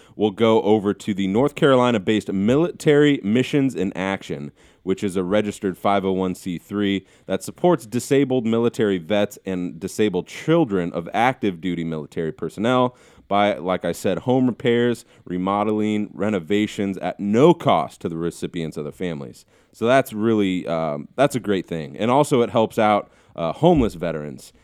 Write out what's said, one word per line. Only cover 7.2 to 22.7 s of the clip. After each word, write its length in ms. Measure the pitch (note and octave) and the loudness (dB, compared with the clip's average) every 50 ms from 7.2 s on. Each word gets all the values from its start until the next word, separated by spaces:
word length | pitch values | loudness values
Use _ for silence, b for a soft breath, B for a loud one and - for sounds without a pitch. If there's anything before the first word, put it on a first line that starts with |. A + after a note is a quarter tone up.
| b | b
that 160 | - F#2+ G2 - | -6 -6 -6 -6
supports 420 | - - - - F3+ F3 - B2 | -10 -6 0 2 2 2 0 -2
disabled 640 | G#2+ A2 B2 - - C#3+ C3+ C#3+ C3 B2+ B2+ A2 | -6 -6 -6 -2 0 2 2 2 2 0 0 0
military 500 | A2+ A2+ A#2 A#2 A#2 - - A#2 G#2 G2 | 0 0 2 0 0 0 0 0 0 0
vets 400 | F#2 E2 D#2 G#2 G#2 G#2 G#2 - - _ | -2 -2 -2 0 0 0 -2 -4 -10 _
and 340 | G2 F#2 F2+ F2+ F2 - E2+ | -8 -6 -4 -6 -6 -8 -10
disabled 460 | F#2 F#2 - - G#2+ G#2+ F#2 F2+ E2+ | -10 -8 -2 0 0 0 0 -2 -6
children 640 | - - - - - D#3+ E3+ D#3+ A#2 G2 F#2 E2+ F2 - | -8 -12 -8 -2 0 2 2 2 2 0 -2 -2 -2 -4
of 140 | E2+ E2+ - - | -6 -8 -4 -2
active 480 | G2+ A#2 C3 B2+ - - G#2 F2+ E2 | 0 0 0 0 0 -2 -4 -4 -2
duty 220 | D#2+ F#2 F2 E2+ E2 | -4 -4 -2 -2 -4
military 480 | E2 D#2+ D#2 D2 - - - E2 D#2+ | -4 -6 -6 -8 -8 -6 -6 -6 -6
personnel 640 | D2+ - F2 E2 - - G#2 A#2+ B2+ B2+ B2+ B2 b b b b b b b | -6 -6 -8 -10 -6 -4 0 2 2 2 2 0 b b b b b b b
by, 260 | - G2 G2+ G#2 G#2 G#2 | -2 0 2 2 2 0
like 280 | C2 D#2 F#2 F#2 F2 - | -2 -2 -2 -2 -2 -2
I 60 | F2 | -4
said, 260 | E2 - - G#2+ F#2 F2 | -4 -2 -2 -2 -2 -2
home 280 | - B2 B2 C3+ B2+ | 0 0 0 2 2
repairs, 580 | B2 G#2+ - - B2 A#2 A#2+ A#2+ A#2+ A#2+ - b b b b b | 0 -2 -2 0 0 2 2 2 0 0 -2 b b b b b
remodeling, 880 | - F2 F2+ F#2 G2 G2 G#2 G#2 A2 G#2+ G#2+ G#2+ G#2+ G#2+ G#2 G#2+ - - | -8 -4 -2 -2 0 0 0 0 0 0 0 0 0 0 -2 -4 -6 -6
renovations 840 | - F#2 G#2+ G#2 F#2+ D#2+ D2+ G2+ G#2 G#2+ G#2 - - G2+ G2 F#2+ | -4 -2 -2 -2 -2 -2 0 0 0 0 0 -2 -4 -4 -4 -4
at 220 | - - F2 - - | -4 -6 -6 -6 -4
no 340 | G2 G2+ G#2 A#2 C#3 F3 E3 | -2 0 4 6 6 6 6
cost 480 | - - C#3 G2+ E2 C#2 - - - | 4 2 2 2 2 0 -2 -8 -10
to 80 | - F#2+ | -8 -8
the 80 | E2 | -6
recipients 580 | E2 E2+ E2+ - - - E2 - F2 D#2+ D#2 D2+ | -4 -4 -6 -6 -6 -10 -8 -6 -6 -6 -6 -6
of 60 | D#2+ D2+ | -8 -10
the 60 | D2 | -10
families. 540 | C#2+ - F#2+ F2 E2 C#2+ C#2 A#1+ - - - b b b b b | -8 -8 -6 -6 -6 -8 -10 -14 -16 -20 -20 b b b b b
So 140 | _ - A2+ | _ -4 0
that's 280 | A#2 B2+ C3+ B2+ - A2 | 2 4 2 2 0 -4
really, 540 | G#2+ G#2+ A2+ A2+ G#2+ G2+ F#2+ F#2 F#2 - | -2 0 2 2 4 2 2 0 -2 -2
um, 400 | - E2 E2 D#2+ D#2 D2 D2 C#2+ - _ | -4 -4 -2 -2 -4 -4 -6 -10 -8 _
that's 200 | - C3+ C#3+ - | 0 0 0 0
a 40 | B2 | -2
great 260 | F#2 G2+ G2+ F#2 D#2 | -2 -2 -2 -2 -2
thing. 280 | - F2 E2 D2+ C#2 C#2+ | -4 -8 -8 -8 -10 -6
And 140 | - G#2 A#2 | -4 0 2
also 300 | B2 C#3+ D3 - D3 B2 | 2 2 2 2 2 2
it 80 | A#2 G#2+ | 2 2
helps 280 | G2 A#2 A2 G#2 | 2 0 0 2